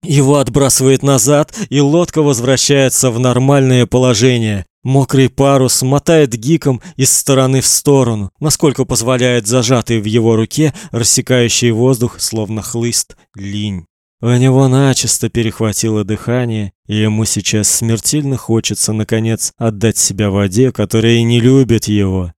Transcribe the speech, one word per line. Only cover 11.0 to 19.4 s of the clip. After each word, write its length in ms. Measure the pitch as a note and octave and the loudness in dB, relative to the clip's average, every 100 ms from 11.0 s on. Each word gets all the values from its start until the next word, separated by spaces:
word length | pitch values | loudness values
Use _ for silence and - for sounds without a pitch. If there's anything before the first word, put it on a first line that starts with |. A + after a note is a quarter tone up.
| A#2 - - B2+ A#2 - A#2+ | -2 -2 0 0 2 0 0
воздух, 500 | A2 B2 B2+ A#2+ - | 2 2 2 -2 -4
словно 420 | - A2+ G#2 G#2+ | -8 -6 -6 -8
хлыст, 540 | F#2+ A#2 A#2+ A#2 - - _ - | -8 -6 -4 -4 -6 -12 _ -16
линь. 500 | G2 G2+ G#2 F#2+ E2+ _ _ _ | -10 -6 -6 -8 -12 _ _ _
У 80 | A#2 | 0
него 380 | B2 C3 C3 C3+ | 2 4 4 4
начисто 640 | B2+ C#3 B2+ A#2 - A#2 | 4 2 0 -2 -4 -2
перехватило 720 | - A2+ - A2 G2+ A2+ G#2+ | -2 -4 -2 -4 -2 -2 -2
дыхание, 720 | G2+ G#2+ - B2 A#2+ A2 G2+ _ _ | -2 -6 -4 -4 -2 -4 -8 _ _
и 100 | G#2+ | -2
ему 280 | G#2+ G#2+ | 0 0
сейчас 440 | A2 - F#2+ G#2+ G2+ | -2 -2 -2 -2 -2
смертельно 680 | - A#2 A2+ - D3+ C#3 C3 | -2 -2 -2 -2 -4 -2 -6
хочется, 560 | - A2+ - G#2 - | -2 -2 -2 -6 -4
наконец, 600 | A2 G#2+ A2+ A2+ A2 | -4 -2 -2 -2 -4